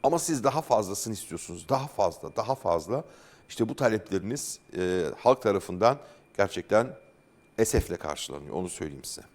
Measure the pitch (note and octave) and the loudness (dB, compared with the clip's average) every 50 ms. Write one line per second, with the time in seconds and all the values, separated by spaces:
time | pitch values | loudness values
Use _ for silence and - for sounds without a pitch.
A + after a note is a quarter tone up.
0 | - C#3+ E3 E3 - - D#3+ C3 A2+ C#3 B2 D3+ D#3+ - B2+ G#2+ G#2 F2+ G2 - | 2 2 2 2 0 0 -2 2 2 2 0 0 2 2 2 2 2 0 -4 -6
1 | - A2+ A2 - - - - E2+ - - F2 E2 - - C3+ C3 C3+ - - - | -6 -6 -6 -8 -8 -10 -10 -10 -10 -10 -12 -14 -2 -2 -2 -2 -2 -6 0 2
2 | G2+ F2 E2+ - - D#2 - - A2 A#2 C3+ - - F2+ E2+ E2+ D#2 F2 A#2 C#3+ | 2 2 2 -4 -14 -6 -4 -4 -2 -2 -4 -2 2 0 0 0 0 -2 -4 -4
3 | E3 - - - - - - - _ _ - - A#2 A2 C#3+ - C#3 A#2 A2 G#2+ | -4 -8 -20 -20 -20 -20 -20 -20 _ _ -2 -2 -2 -2 0 0 2 2 2 2
4 | - - B2+ F#2+ E2+ G#2 B2 D3 - - - - _ - - - F#2 F2+ F#2 F#2 | -2 -2 -4 -2 -2 -4 -6 -6 -6 -10 -12 -14 _ -10 -4 -2 0 0 2 0
5 | E2 C#2 - - - A#2+ C3+ - - A2 G2 F#2+ - - F2+ F2+ G#2 A#2+ C#3 C#3 | 0 -2 -4 2 4 4 4 6 4 2 2 2 -2 -4 -2 4 4 4 4 4
6 | - - - - _ _ _ - G2+ F#2+ - - F2 - G#2 G#2+ A#2 C3 - - | -6 -20 -20 -20 _ _ _ 0 0 0 0 -8 -2 4 4 4 4 2 -4 -14
7 | - - _ _ _ _ _ _ _ _ _ - A3+ A3 - A2+ - - F2 E2+ | -20 -20 _ _ _ _ _ _ _ _ _ 0 2 4 4 2 0 0 -8 -6
8 | - D2+ D2+ - - - C2 D2 C#2+ D2 - E2+ F#2 F2 - - - D#2 C#2+ C#2 | -6 -8 -6 -6 -8 -10 -10 -12 -10 -8 -6 -6 -6 -6 -6 -8 -8 -8 -8 -10
9 | - - - - - - | -12 -12 -14 -14 -16 -20